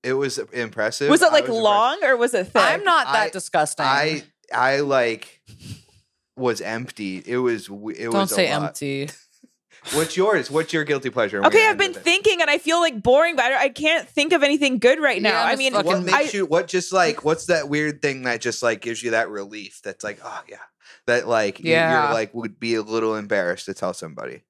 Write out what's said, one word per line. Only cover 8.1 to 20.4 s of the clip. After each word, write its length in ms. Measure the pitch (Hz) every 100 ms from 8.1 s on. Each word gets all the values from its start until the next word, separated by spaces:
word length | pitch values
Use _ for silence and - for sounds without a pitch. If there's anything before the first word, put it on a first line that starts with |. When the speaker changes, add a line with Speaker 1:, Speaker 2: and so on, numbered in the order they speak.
Speaker 1:
was 160 | 196 196
a 20 | 202
Speaker 3:
say 160 | 160 147
Speaker 1:
lot. 100 | 151
Speaker 3:
empty. 420 | - 143 139 143 - _ _ _
Speaker 1:
<laughs> 440 | _ _ - -
What's 240 | 147 160 180
yours? 340 | 196 190 -
What's 220 | 147 160
your 100 | 165
guilty 260 | 147 143 127
pleasure? 320 | 123 104 101
We're 60 | 98
Speaker 2:
Okay, 100 | -
Speaker 1:
gonna 60 | 440
Speaker 2:
I've 40 |
Speaker 1:
end 60 | 349
Speaker 2:
been 100 | 392
Speaker 1:
with 60 | 339
it. 60 |
Speaker 2:
thinking 360 | - 370 403 359
and 80 | 311
I 60 | 294
feel, 240 | 302 330
like, 220 | 339 226
boring, 340 | 233 269 330 294
but 80 |
I, 200 | 240 269
I 40 | 277
can't 400 | - 302 330 -
think 240 | - 294
of 100 | 339
anything 360 | 285 294 285 247
good 200 | 240 320
right 220 | 294 196
now. 80 | 208
Speaker 3:
Yeah, 120 | 190
Speaker 2:
I 60 | 233
Speaker 3:
this 80 | 269
Speaker 2:
mean, 140 | 262
Speaker 3:
fucking 120 | 208 170
Speaker 1:
What 100 | 190
makes 300 | 180 277 294
Speaker 2:
I 20 | 202
Speaker 1:
you, 80 | 170
what 220 | 165 180
just, 220 | 185 175
like, 320 | 190 170 156
what's 220 | 151 165 -
that 220 | 165 143
weird 320 | 147 151 147
thing 220 | 147 131
that 180 | 127 117
just, 220 | 120 107
like, 180 | 120 110
gives 220 | 117 110
you 80 | 117
that 180 | 113 110
relief 520 | 104 101 107 98 -
that's 180 | 104 95
like, 180 | 107 104
"Oh, 160 | - -